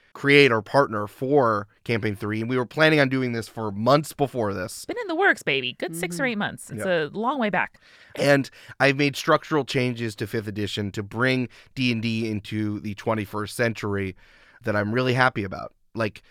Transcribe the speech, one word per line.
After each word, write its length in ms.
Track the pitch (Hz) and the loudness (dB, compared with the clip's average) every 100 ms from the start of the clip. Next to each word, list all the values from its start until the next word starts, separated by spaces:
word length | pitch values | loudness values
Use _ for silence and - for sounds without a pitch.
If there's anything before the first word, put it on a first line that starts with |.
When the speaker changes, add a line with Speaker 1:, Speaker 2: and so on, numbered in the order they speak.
| _ | _
Speaker 1:
creator 480 | - 139 143 139 113 | -4 6 8 8 4
partner 460 | 101 143 139 107 104 | 2 2 4 0 -6
for 600 | - 131 147 117 104 101 _ - | -6 2 4 4 2 -4 _ -4
Campaign 320 | 117 110 98 | -2 -2 -4
three, 240 | 104 107 | -4 -4
and 80 | 117 | -2
we 80 | 127 | -2
were 80 | 120 | -2
planning 340 | 147 160 156 | 2 4 4
on 80 | 135 | 2
doing 240 | 131 127 | 0 -2
this 160 | 117 110 | -4 -8
for 240 | - 110 | -8 -6
months 400 | 101 117 147 151 | 0 4 4 2
before 420 | - 139 127 104 | -2 -2 0 -2
this. 300 | 98 90 - | -2 -6 -10
Speaker 2:
Been 140 | - 440 | -10 -8
in 80 | 415 | -4
the 80 | 320 | 2
works, 260 | 392 - | 2 2
baby. 360 | - 139 123 - | -2 -2 -4 -6
Good 160 | 302 - | -8 -6
six 240 | 180 175 | -8 -4
or 40 | |
Speaker 3:
Mm-hmm. 80 | 262 | -4
Speaker 2:
eight 60 | 208 | -2
months. 320 | 156 - - | -4 -8 -12
It's 140 | 208 196 | -6 -2
Speaker 1:
Yeah. 200 | 175 151 | -2 -2
Speaker 2:
a 20 | |
long 260 | 190 233 294 | -4 -4 -2
way 100 | 214 | 0
back. 300 | 175 98 - _ - - - | 0 -2 -6 _ -20 -16 -2
Speaker 1:
And 320 | 139 143 127 - - - | 4 4 2 -10 -18 2
I've 160 | 135 139 | 2 4
made 180 | 143 135 | 0 0
structural 480 | - 151 - 156 | 2 0 2 -2
changes 540 | 123 139 123 117 117 - | 0 0 -2 -2 -6 -6
to 100 | 107 | -6
fifth 200 | 117 107 | -4 -4
edition 420 | 104 101 - 101 | -4 -4 -4 -6
to 100 | 110 | -6
bring 460 | 104 113 127 127 123 - - - | -8 -2 0 0 -2 -10 -14 -2
D 180 | 127 | 0
and 80 | 117 | 0
D 280 | 113 113 113 | -2 -2 -2
into 520 | 107 - 107 107 104 | -4 -4 -4 -4 -4
the 120 | 107 98 | -8 -6
twenty-first 600 | - 110 98 104 104 - | -4 -4 -4 -6 -6 -2
century 640 | 117 107 107 101 95 92 - - _ _ | -2 -2 -4 -2 -4 -8 -20 -20 _ _
that 120 | 110 104 | -2 0
I'm 160 | 104 | 0
really 220 | 120 127 | 0 2
happy 320 | 123 127 117 98 | 4 2 2 -4
about. 280 | 85 57 - _ 107 | -8 -12 -16 _ -4
Like, 260 | 107 - - | -4 -6 -18